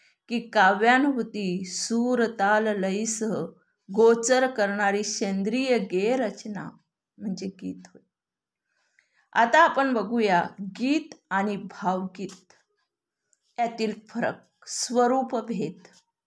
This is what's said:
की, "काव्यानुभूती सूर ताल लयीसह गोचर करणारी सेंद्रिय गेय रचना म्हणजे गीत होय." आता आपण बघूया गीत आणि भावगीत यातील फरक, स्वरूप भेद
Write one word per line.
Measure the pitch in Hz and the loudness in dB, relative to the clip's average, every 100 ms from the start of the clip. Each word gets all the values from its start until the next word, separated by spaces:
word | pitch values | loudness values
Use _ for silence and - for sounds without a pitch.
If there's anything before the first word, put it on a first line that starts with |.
| _ _ _ | _ _ _
की, | 240 | -6
"काव्यानुभूती | 233 220 190 202 226 254 285 254 226 208 190 180 | -2 4 4 6 4 4 4 0 -4 -4 -4 -4
सूर | 185 - - 233 247 247 226 | -6 -8 -4 -2 0 2 0
ताल | 226 196 214 220 | 0 2 2 2
लयीसह | 208 190 196 226 - 226 180 165 - _ _ - | -2 -2 -2 -4 -4 -4 -4 -6 -12 _ _ -6
गोचर | 190 226 233 226 254 262 | 4 6 6 4 2 2
करणारी | 254 202 202 202 202 | 0 -2 0 0 0
सेंद्रिय | 208 - 196 190 196 247 262 233 | -2 -4 -2 -2 -2 -2 0 0
गेय | 190 180 214 269 | 0 0 0 0
रचना | 214 - 220 190 - - _ _ _ _ | -2 -6 -12 -12 -12 -16 _ _ _ _
म्हणजे | 202 - 95 | -8 -8 -8
गीत | - 92 - - | -10 -10 -12 -16
होय." | - _ _ _ _ _ _ _ _ _ _ _ _ _ | -20 _ _ _ _ _ _ _ _ _ _ _ _ _
आता | - 233 311 | 2 4 6
आपण | 330 269 269 | 6 4 0
बघूया | 233 196 240 214 175 - - | 0 0 0 2 2 0 -6
गीत | 196 190 254 311 311 - _ | -14 -4 -2 -2 -4 -14 _
आणि | 190 208 202 | -2 -2 -4
भावगीत | 185 - 185 185 190 190 190 - _ _ _ _ _ _ _ _ _ _ _ - | -10 -6 -4 -2 -4 -8 -12 -12 _ _ _ _ _ _ _ _ _ _ _ -4
यातील | 233 220 220 220 - | -4 -2 -4 -6 -10
फरक, | 233 185 - _ _ - | -4 -4 -6 _ _ -14
स्वरूप | - - 240 240 269 240 233 | -10 -2 2 2 2 0 -4
भेद | 220 185 151 - - _ _ _ | -4 -4 -6 -8 -20 _ _ _